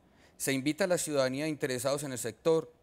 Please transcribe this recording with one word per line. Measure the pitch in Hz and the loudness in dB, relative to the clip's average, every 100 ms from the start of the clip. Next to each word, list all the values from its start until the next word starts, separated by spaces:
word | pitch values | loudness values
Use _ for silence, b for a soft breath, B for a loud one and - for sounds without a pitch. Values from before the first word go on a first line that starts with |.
| _ b b b | _ b b b
se | - | -2
invita | 135 135 151 190 | 0 0 0 2
a | |
la | 175 | 0
ciudadanía | - 147 131 131 156 | 0 2 2 0 -4
interesados | 147 143 127 131 143 | -2 -2 -2 0 -2
en | 143 | -2
el | 123 | -6
sector | 117 110 165 160 160 - | -6 -2 2 2 0 -12